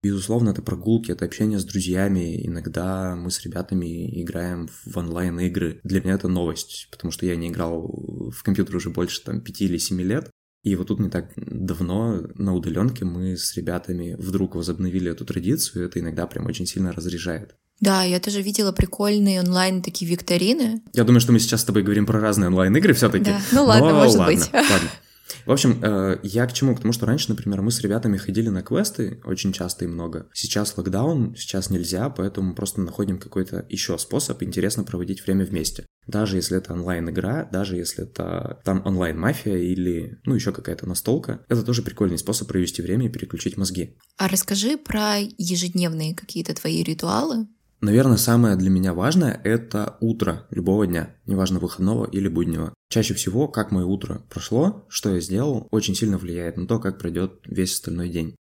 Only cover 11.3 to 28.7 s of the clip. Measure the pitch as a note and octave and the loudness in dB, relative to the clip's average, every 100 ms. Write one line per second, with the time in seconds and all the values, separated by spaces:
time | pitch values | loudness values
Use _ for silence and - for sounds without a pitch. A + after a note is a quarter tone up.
11.3 | - - - F#2 E2+ F2+ F#2+ A#2 G2 D#2+ | -12 -10 -6 -4 -2 -2 0 0 -2 -6
12.3 | - G2 F2+ E2 E2 A2+ A#2+ F#2 F2 F#2 | -4 0 0 0 0 0 0 -4 -2 -4
13.3 | F2+ - - E2 F2 - F2+ F2 - F#2+ | -2 -4 -4 -4 -4 -4 -6 -6 -6 -4
14.3 | F#2+ F#2 F2+ E2+ E2 F2+ F#2 F2+ E2 - | 0 0 -2 -4 -2 -2 0 -2 -4 -6
15.3 | F2+ E2+ D3 - F2+ F2 - E2 D#2+ F2 | -4 0 0 -2 -4 -4 -4 -4 -4 -6
16.3 | - F2+ F2 F2+ - F#2+ - F2+ F2 F2 | -4 -6 -4 -6 -2 -2 -2 -6 -6 -6
17.3 | D#2+ - _ _ _ G3 F#3+ F#3 F3+ G3 | -6 -10 _ _ _ 2 4 2 0 -2
18.3 | G3+ G3 G3+ G3+ F#3+ F#3 - G3+ G#3 G3+ | -4 -2 0 0 0 -2 0 0 4 4
19.3 | F#3 F3+ F3+ F#3 F#3 F3 - E3+ F3 - | 2 2 2 2 0 -4 -6 -2 -2 0
20.3 | F3 F#3 D4 A#3+ A3 - - A2+ B2 A#2+ | 2 4 2 2 -2 -4 2 6 6 8
21.3 | A#2 A2+ A2+ - G#2 G2 G#2 G2+ G#2+ G#2+ | 4 4 0 2 2 4 2 4 2 2
22.3 | G#2 F2+ F#2 F#2 B2 G3 A#2+ A2+ F#2+ G#2 | 4 4 6 6 6 6 6 6 4 2
23.3 | G3+ G3 B3+ C#4 - - D#3 - - - | 2 4 6 8 8 8 8 8 8 6
24.3 | - - C4+ - F#2+ E2 - _ _ - | 4 2 2 4 4 2 -6 _ _ -18
25.3 | - - C#3 C3 A#2+ G#2+ G2+ F#2+ F#2 G2+ | -14 0 4 4 4 2 2 0 0 -2
26.3 | G#2+ B2 B2 C3+ A#2+ A2 A#2+ - C#3 - | 0 0 2 2 2 0 0 0 0 0
27.3 | G#2 G2+ G2 G2+ A#2 G2+ G#2+ A2+ F#2+ - | -2 -2 0 0 0 0 0 2 0 0
28.3 | F#2+ A2+ F#2+ - | 0 0 -2 0